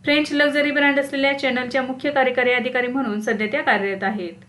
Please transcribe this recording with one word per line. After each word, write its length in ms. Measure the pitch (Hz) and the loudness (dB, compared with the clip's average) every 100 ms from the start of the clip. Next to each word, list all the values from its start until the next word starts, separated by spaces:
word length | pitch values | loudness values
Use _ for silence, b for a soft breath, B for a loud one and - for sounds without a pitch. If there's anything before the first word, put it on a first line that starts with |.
फ्रेंच 280 | - 294 302 | 2 2 2
लक्झरी 380 | 285 294 285 294 | 2 2 2 0
ब्रँड 300 | 285 285 277 | 2 2 2
असलेल्या 380 | 277 277 277 277 | 0 0 0 0
चॅनलच्या 440 | 262 247 247 269 | -2 -2 -2 -2
मुख्य 280 | 254 254 294 | -2 -4 -2
कार्यकारी 420 | 285 254 247 247 | 2 2 2 2
अधिकारी 340 | 247 240 247 247 | 2 0 -2 -2
म्हणून 340 | 262 240 208 | -2 -2 -2
सध्या 260 | 214 214 214 | -2 -2 -2
त्या 160 | 277 | -2
कार्यरत 420 | 311 208 196 190 | 0 0 0 -2
आहेत. 280 | 196 208 175 170 | -4 -4 -8 -12